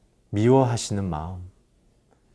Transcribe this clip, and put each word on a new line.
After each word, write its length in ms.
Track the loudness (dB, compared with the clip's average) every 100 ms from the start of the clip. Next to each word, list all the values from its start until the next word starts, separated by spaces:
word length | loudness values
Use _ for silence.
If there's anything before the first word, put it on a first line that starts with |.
| _ _ -8
미워하시는 720 | 0 4 4 4 0 -4 -4 -4
마음. 440 | -6 -8 -12 -16 _ _ _ _ _ _ _ _